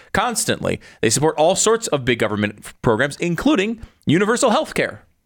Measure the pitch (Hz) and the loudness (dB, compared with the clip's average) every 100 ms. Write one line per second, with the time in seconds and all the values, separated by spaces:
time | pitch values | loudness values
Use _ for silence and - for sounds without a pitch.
0 | - 190 240 220 - 101 - - - - | -6 -4 -2 -2 -4 -2 -4 -6 -8 -2
1 | 113 131 156 151 160 185 214 226 - 143 | 0 2 0 2 2 4 2 0 0 -2
2 | 123 117 110 101 104 - - - 123 110 | 0 0 0 0 -2 -4 -20 -4 0 2
3 | 143 - 175 165 277 302 208 240 - _ | 0 -4 -4 0 2 2 0 -6 -14 _
4 | - 160 208 240 262 262 - - 120 104 | 0 2 2 2 2 2 -2 -4 -4 -6
5 | _ _ | _ _